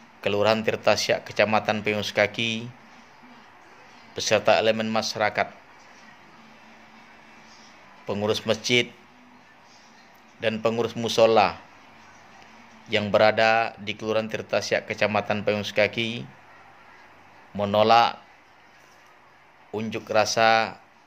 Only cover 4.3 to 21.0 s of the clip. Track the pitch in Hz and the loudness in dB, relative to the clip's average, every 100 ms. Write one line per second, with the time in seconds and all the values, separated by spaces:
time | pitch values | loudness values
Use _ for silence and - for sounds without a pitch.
4.3 | 104 110 87 110 110 110 110 110 110 104 | 0 4 2 2 0 -2 -4 -4 -2 -2
5.3 | 104 95 - - - - - - - - | -2 -4 -8 -20 -20 -20 -20 -20 -20 -20
6.3 | - - - - - - - - - - | -20 -20 -20 -20 -20 -20 -20 -20 -20 -20
7.3 | - - - - - - - - 101 107 | -20 -20 -20 -20 -20 -20 -14 -8 -4 -2
8.3 | 107 110 110 - 123 117 - - _ - | -2 -2 -4 0 0 0 -6 -20 _ -20
9.3 | - - - - - - - - - - | -20 -20 -20 -20 -20 -20 -20 -20 -20 -20
10.3 | - 113 110 113 117 113 123 113 - 113 | -6 -4 -2 -2 -2 -2 -4 -4 4 4
11.3 | 110 92 82 - - - - - - - | 6 2 -2 -16 -20 -20 -20 -20 -20 -20
12.3 | - - - - - - 104 104 104 107 | -20 -20 -20 -20 -20 -6 -4 2 4 4
13.3 | 107 113 113 113 - 104 104 110 110 110 | 4 2 2 -2 -6 -10 -8 -4 -2 -2
14.3 | 107 104 110 - 104 - 110 104 104 101 | -8 -4 -4 -2 -4 -4 -4 -2 -2 -2
15.3 | 104 104 107 101 - 104 120 113 120 135 | -4 -4 -4 -4 0 0 -2 -6 -8 -12
16.3 | - - - - - - - - - - | -18 -20 -20 -20 -20 -20 -20 -20 -20 -20
17.3 | - - 98 104 104 110 117 113 - - | -20 -14 -6 0 2 6 6 4 -2 -16
18.3 | _ _ _ _ - - - - _ _ | _ _ _ _ -20 -20 -20 -20 _ _
19.3 | _ _ _ _ 107 113 110 - 107 101 | _ _ _ _ -10 -8 -8 -2 0 2
20.3 | - 113 113 107 - - _ | 4 4 4 2 -6 -20 _